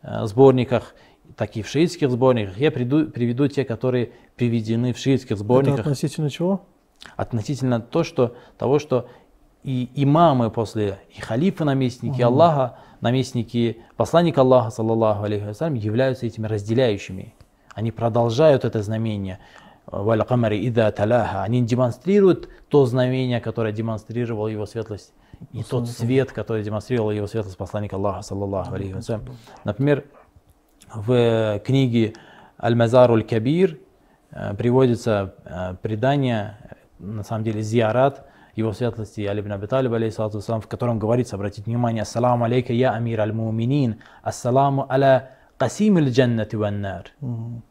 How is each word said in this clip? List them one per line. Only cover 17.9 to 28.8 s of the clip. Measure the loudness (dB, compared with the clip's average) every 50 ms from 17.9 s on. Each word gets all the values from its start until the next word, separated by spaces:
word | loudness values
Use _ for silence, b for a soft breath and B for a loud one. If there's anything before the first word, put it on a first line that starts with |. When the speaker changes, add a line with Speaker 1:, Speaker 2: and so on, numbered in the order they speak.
Speaker 1:
продолжают | -4 -2 -2 0 2 2 2 2 2 4 6 6 6 4 2
это | -2 -2 -2
знамение. | -4 -2 -4 -2 -2 -4 -4 -4 -6 -8 -10 B B B B B B B B B B
"Валь | -10 -8 -2 0 2 2 2 2
камари | 0 2 2 2 2 0 0 -2
ида | 0 2 2 2 2
талаха". | 2 0 0 2 2 2 0 0 -4 -6 -4
Они | -2 0 0
демонстрируют | 2 0 2 0 0 0 -2 -4 -2 2 4 6 6 6 4 2 -2 B B B B _
то | 4 4 4
знамение, | 4 2 0 2 2 2 0 0 0 -2 -2
которое | -4 -4 -4 -2 -2 -2
демонстрировал | -2 -4 -4 -4 -6 -8 -10 -8 -6 -4 -4 -4 -4 -4 -4
его | -4 -4 -6 -8
светлость, | -8 -8 -10 -8 -8 -10 -12 -12 _ _ B B B B B B -14 -12
и | -12
тот | -8 -4 -4 -4
Speaker 2:
Посланник | -4 -6
Speaker 1:
свет, | -6 -4 -2 2 2 2 2 0
который | -4 -10 -6 -4 -4 -4 -4
демонстрировал | -4 -6 -6 -4 -2 -2 0 0 0
его | -2 -4 -6
светлость | -4 -6 -6 -6 -6 -10
посланник | _ -12 -8 -6 -6 -6 -4 -6
Аллаха, | -4 -2 -2 -4 -4 -8
саллаллаху | -8 -8 -6 -6 -4 -4 -4 -4 -6 -6
алейхи | -8